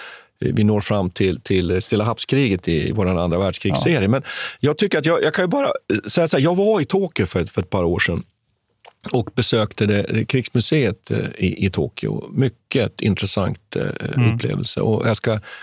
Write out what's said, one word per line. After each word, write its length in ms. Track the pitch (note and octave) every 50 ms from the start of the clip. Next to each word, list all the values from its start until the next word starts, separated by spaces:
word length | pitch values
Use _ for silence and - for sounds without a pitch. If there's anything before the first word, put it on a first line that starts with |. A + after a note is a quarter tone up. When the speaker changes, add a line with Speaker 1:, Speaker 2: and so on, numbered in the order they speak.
| - - - - - _ _ -
Speaker 1:
vi 240 | - - - A2 G#2
når 180 | G#2 G#2+ G#2
fram 280 | - - G#2+ G2+ F#2 F2+
till, 320 | - - G2 F#2+ E2 -
till 400 | - - G2+ F#2 F2 F2 F2+ F#2
Stilla 220 | - - A2+ G#2 G#2
havskriget 640 | A#2+ A2+ - - - C3 C#3 C#3 A2 F#2+ F2 -
i, 200 | E2 E2 D2+ -
i 40 | -
våran 280 | - A2 F#2+ F2+ F#2 E2
andra 180 | F2 F2 E2
världskrigsserie. 640 | F2+ G2 F#2 F2 - - G2 D2+ - - E3+ E3+ B2
Speaker 2:
Ja. 60 | F#2+
Speaker 1:
Men 140 | G#2 B2+ C3+ - - - - - - - -
jag 180 | - D3 D3+
tycker 220 | - G#3 F#3+ F3 D#3
att 60 | C#3
jag, 180 | E3 E3+ - -
jag 100 | D#3 -
kan 100 | - F#3
ju 40 |
bara, 180 | F3 C4 C#4+ C#4
eh, 300 | - - - - - - G#2+ -
säga 200 | - - F3+ E3
så 100 | D#3 -
här, 60 | C#3+ C3+
jag 120 | E3+ F3+
var 260 | F#3 G3+ G#3+ A3 F#3+
i 40 | C#3+
Tokyo 400 | - - G3 G3 E3+ - - G2
för 160 | - - -
ett, 80 | - -
för 120 | - A2
ett 80 | F2+ -
par 140 | - F#2+ F2
år 160 | E2+ F2 E2
sedan 240 | - - E2+ - - _ _ _ _ _ _ _ _ _ _ _ _ - - _ - -
och 180 | - B2 A2+ - -
besökte 500 | B2 A2 - - A2 G#2+ - - - G#2+
det, 160 | G#2 G#2 G2+
det 240 | G2 - - A2+ A2
krigsmuseet, 880 | - - B2+ A#2 - - B2 G#2+ - D#3+ D#3 B2+ G2 - - - -
eh, 60 | G#2+ G#2+ - - -
i, 280 | - F#2+ F#2 - - F#2+
i 40 | F#2
Tokyo. 600 | - - D2 - - - - G#1 G#1+ - - - -
Mycket 680 | - C3+ A#2+ - _ _ - - C3 - - - -
intressant, 720 | - G#2+ F#2 - G2+ - - G#2 F#2+ - - - _ - -
eh, 60 | - - - - - - - -
Speaker 2:
Mm. 200 | B2+ A#2+ A2+ A#2
Speaker 1:
upplevelse. 460 | A#2 - - - F#2 - - - -
Och 260 | G2+ A2 A2 - -
jag 100 | A2+ G#2+
ska 220 | - - A#2+ G#2+ G#2 - - - -